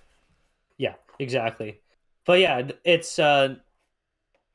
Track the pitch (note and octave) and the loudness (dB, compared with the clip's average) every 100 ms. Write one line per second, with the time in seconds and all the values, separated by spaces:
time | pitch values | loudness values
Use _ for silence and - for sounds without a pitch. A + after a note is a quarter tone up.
0 | _ _ _ _ _ _ _ - - - | _ _ _ _ _ _ _ -8 -8 -8
1 | _ - C3+ B2+ A2+ - G#2+ - _ _ | _ -12 -6 -4 -4 -6 -12 -16 _ _
2 | _ _ - F3+ F3+ B2+ C#3 - F3 E3+ | _ _ 2 4 4 0 -6 -4 0 0
3 | - - D3+ C#3+ C3+ C3 _ _ _ _ | 0 0 2 2 0 -4 _ _ _ _
4 | _ _ _ _ _ | _ _ _ _ _